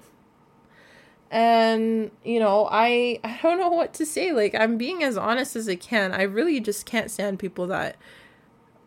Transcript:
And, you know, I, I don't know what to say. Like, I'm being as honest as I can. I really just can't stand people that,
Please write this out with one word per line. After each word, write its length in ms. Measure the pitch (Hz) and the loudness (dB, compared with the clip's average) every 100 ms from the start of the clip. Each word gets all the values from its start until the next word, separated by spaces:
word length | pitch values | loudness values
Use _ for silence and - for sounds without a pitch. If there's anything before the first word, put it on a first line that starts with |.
| - _ _ _ _ _ _ - - - - _ - | -20 _ _ _ _ _ _ -20 -20 -20 -20 _ -6
And, 800 | 226 233 226 226 220 226 226 214 - | 2 4 6 4 2 0 0 -4 -8
you 160 | - 233 | -4 2
know, 280 | 214 202 - | 4 4 4
I, 500 | 208 233 240 247 233 | 2 4 2 0 -2
I 160 | 220 247 | -8 -2
don't 160 | 330 349 | 0 2
know 100 | 349 | 2
what 260 | 339 285 | 0 -2
to 120 | - 311 | -4 -6
say. 260 | - 359 | -2 0
Like, 220 | 262 208 | 2 2
I'm 220 | - 220 226 | 2 0 0
being 280 | 247 359 | -4 -2
as 120 | 285 208 | -2 -2
honest 380 | 208 254 269 | -2 -2 -2
as 140 | 226 220 | -6 -6
I 80 | 180 | -6
can. 360 | - 226 190 | -2 -2 0
I 100 | 185 | 0
really 360 | 196 202 339 277 | -2 0 0 0
just 260 | 214 202 - | -2 -6 -4
can't 240 | 226 - | -4 -4
stand 280 | - 202 190 | -4 -4 -4
people 300 | 185 - 180 | -8 -6 -4
that, 280 | 165 147 - - - - _ _ _ _ _ | -4 -4 -8 -20 -20 -20 _ _ _ _ _